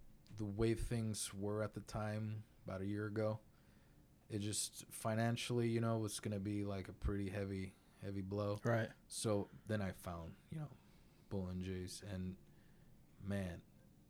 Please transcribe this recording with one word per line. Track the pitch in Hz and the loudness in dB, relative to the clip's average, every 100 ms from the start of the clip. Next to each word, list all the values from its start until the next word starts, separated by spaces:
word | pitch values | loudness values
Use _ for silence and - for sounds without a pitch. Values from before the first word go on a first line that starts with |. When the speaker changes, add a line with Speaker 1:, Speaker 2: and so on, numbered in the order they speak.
| - - - 107 | -10 -20 -12 -4
Speaker 1:
the | |
way | 107 101 113 | -2 4 4
things | 110 - 120 110 104 - | 4 2 0 0 0 -4
were | 98 104 104 | -2 0 0
at | 107 | 0
the | - | -4
time, | - 113 107 107 110 107 - - - | -6 -2 0 0 -2 -4 -8 -12 -6
about | 95 | -2
a | 98 | 0
year | 104 104 | 0 0
ago, | 107 107 107 - - - - - - - - - | 2 2 0 -4 -20 -20 -20 -20 -20 -20 -20 -6
it | 110 | -2
just | 104 98 - - - | 0 0 -2 -6 -12
financially, | - 113 110 117 117 - 120 117 | -4 0 4 4 2 2 2 4
you | 113 | 4
know, | 117 113 | 4 2
was | 107 - | 0 -2
gonna | 104 104 | -2 0
be, | 98 104 | 0 0
like, | 101 98 90 | 0 -2 -4
a | |
pretty | - - 101 98 | -2 0 2 0
heavy, | 101 98 95 95 - - - | 0 0 0 -2 -6 -20 -10
heavy | 101 98 | -4 -2
blow. | 95 101 101 104 | 0 2 2 2
Speaker 2:
Right. | 120 117 113 - - | 4 4 2 -4 -10
Speaker 1:
So | - 113 101 98 - - | -2 4 4 2 -4 0
then | 107 | 0
I | 95 | 0
found, | 87 - 85 82 - - | -2 -6 -6 -6 -10 -8
you | 156 | -6
know, | 147 - - - - - - | -6 -8 -20 -20 -20 -20 -4
Bollinger's, | 101 92 90 92 92 90 - 101 | -2 0 0 0 -2 -4 -6 -6
and | 92 92 92 - - - - - - - - | -4 -4 -6 -12 -20 -20 -20 -20 -20 -20 -8
man, | 98 101 95 85 - - - - - | -2 0 0 -4 -10 -20 -20 -20 -20